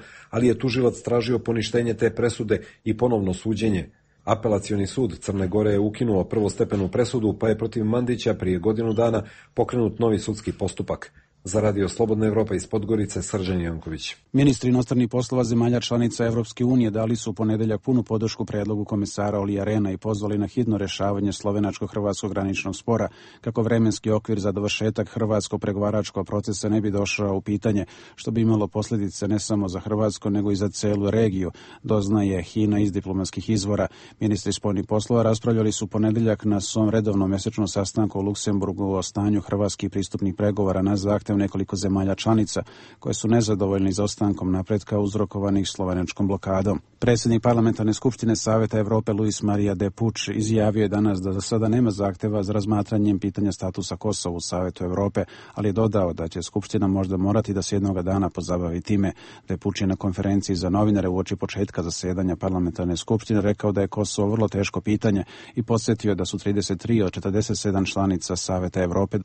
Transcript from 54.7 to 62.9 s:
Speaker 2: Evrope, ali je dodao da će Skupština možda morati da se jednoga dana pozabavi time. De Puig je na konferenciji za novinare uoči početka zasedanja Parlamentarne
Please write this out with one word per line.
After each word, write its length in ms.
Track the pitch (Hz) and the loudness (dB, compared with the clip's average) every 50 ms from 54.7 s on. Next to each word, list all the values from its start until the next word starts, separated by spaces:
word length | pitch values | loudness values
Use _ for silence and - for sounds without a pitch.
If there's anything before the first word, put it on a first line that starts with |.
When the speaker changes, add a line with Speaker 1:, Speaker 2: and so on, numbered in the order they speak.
| - - 92 | -4 -4 -4
Speaker 2:
Evrope, 400 | 87 90 92 101 101 - 107 98 - - - - - - | -4 -2 0 0 0 0 -2 -4 -4 -6 -16 -20 -14 -8
ali 160 | - 104 107 | -4 -2 0
je 40 | 95 | 2
dodao 400 | 104 113 110 104 107 95 87 80 | 2 2 2 2 2 0 0 0
da 140 | 76 82 82 | -2 -6 -6
će 140 | - 92 | -6 -6
Skupština 460 | 85 - - 104 98 - - 110 98 98 | -6 -4 -4 -6 -4 -2 -2 0 2 2
možda 300 | 98 98 95 92 95 92 | 2 2 0 0 0 0
morati 360 | 95 98 104 110 107 - 101 | 2 2 2 2 2 0 -2
da 80 | 98 | -2
se 140 | 90 - - | -2 -2 0
jednoga 260 | 98 98 101 95 92 | 0 0 0 0 0
dana 280 | 87 92 95 98 98 87 | 0 0 0 0 0 0
pozabavi 520 | - - 87 80 87 87 87 85 82 87 | -2 -4 -4 -2 -2 -2 -2 -2 -4 -4
time. 300 | - - 107 101 98 92 - - - - - - - - | -2 0 0 2 2 0 -2 -6 -12 -20 -20 -14 -10 -8
De 100 | 95 87 | -6 -4
Puig 160 | - 101 98 - | -2 -4 -2 0
je 60 | 104 95 | 0 0
na 80 | 95 | 0
konferenciji 600 | 87 - 101 92 - 98 101 98 101 98 - 101 | 0 -2 -4 -2 -2 0 2 2 0 0 0 -2
za 140 | 87 92 90 | 0 0 0
novinare 380 | 92 101 107 107 104 101 92 92 | 2 4 4 4 4 2 2 0
uoči 280 | 90 92 95 - 104 | 0 0 -2 -2 -4
početka 480 | - - 92 - 95 101 - - - 87 | -4 -4 -4 -4 -4 -4 -4 -4 -4 -4
zasedanja 520 | 85 85 - - 90 90 90 95 92 87 | -4 -4 -4 -4 -4 -2 -2 -2 -2 -2
Parlamentarne 600 | 80 - 95 92 92 90 85 82 - 90 87 | -2 -2 -2 0 0 0 -2 -2 -2 -2 -2